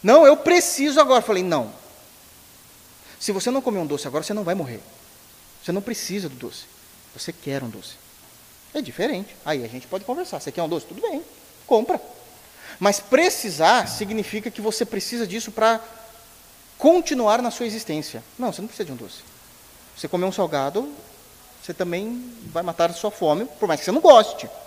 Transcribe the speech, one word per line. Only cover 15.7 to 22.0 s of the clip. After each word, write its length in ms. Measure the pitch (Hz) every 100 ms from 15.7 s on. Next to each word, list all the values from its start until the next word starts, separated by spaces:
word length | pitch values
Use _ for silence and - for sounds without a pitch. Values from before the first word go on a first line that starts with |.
| 226 - - - - - - - - - -
continuar 640 | 294 359 330 269 220 233
na 80 | 247
sua 160 | - 233
existência. 580 | 220 - 156 147 - - -
Não, 160 | 240
você 80 | -
não 60 | 214
precisa 180 | - 170
de 60 |
um 40 | 123
doce. 280 | 101 - - - - - - - - -
Você 120 | 156
comer 180 | 180 190
um 60 |
salgado, 640 | 190 175 147 139 185 285 285 - - - - - -
você 100 | -
também 600 | 170 180 170